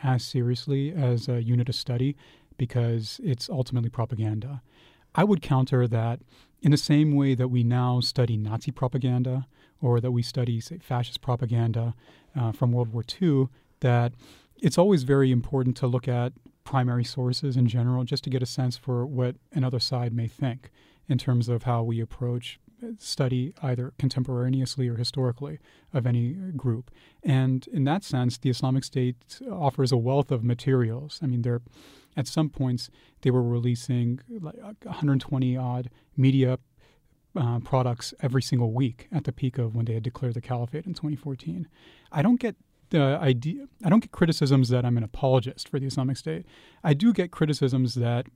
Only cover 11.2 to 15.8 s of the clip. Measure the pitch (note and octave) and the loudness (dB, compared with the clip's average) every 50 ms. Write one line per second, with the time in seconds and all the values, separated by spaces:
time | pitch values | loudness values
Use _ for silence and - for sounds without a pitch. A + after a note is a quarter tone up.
11.2 | - - B2 B2 C3 G#2+ A#2+ A#2 A#2 A#2 A2 A#2 A#2 A#2 A#2 - _ - - - | -4 -2 -2 -2 0 0 0 0 0 0 0 0 -2 -2 -4 -6 _ -20 -20 -20
12.2 | _ _ - C#3 A#2+ A2+ G#2+ - - A#2+ A#2+ B2 A#2+ A2+ A2+ A#2 A2 - - - | _ _ -4 -2 -2 -2 0 0 0 2 2 2 0 -2 -4 -6 -6 -6 -4 0
13.2 | F#3+ E3+ C#3+ C3+ C3+ C3 - - _ _ _ - - B2 A#2+ B2 A#2+ A#2+ A#2+ - | 2 4 4 4 2 0 -2 -12 _ _ _ -2 2 2 4 4 2 0 -2 -8
14.2 | - - - - _ _ _ - A#3 E3+ - F3 F3 G#3 G3 D3+ B2+ C3 C#3 C#3 | -20 -20 -20 -20 _ _ _ 0 0 2 4 4 4 6 4 2 4 4 4 4
15.2 | C3+ C3 B2+ A#2+ A2 - D3 C3+ B2+ B2+ A#2+ - | 6 4 4 2 0 0 -2 0 0 0 0 0